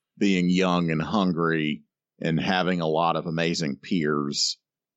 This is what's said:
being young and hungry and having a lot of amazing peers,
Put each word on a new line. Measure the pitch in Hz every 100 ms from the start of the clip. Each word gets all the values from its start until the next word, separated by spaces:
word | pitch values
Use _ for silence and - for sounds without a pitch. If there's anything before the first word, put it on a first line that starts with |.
| _ -
being | 101 92 90
young | 90 92 87 85
and | 78
hungry | 80 110 92 82 85 80 76 73 - _ _ _
and | 82 80
having | - 92 87 90
a | 80
lot | 78 85 82
of | 82
amazing | 80 82 85 80 67
peers, | - 92 76 73 71 71 - - _ _ _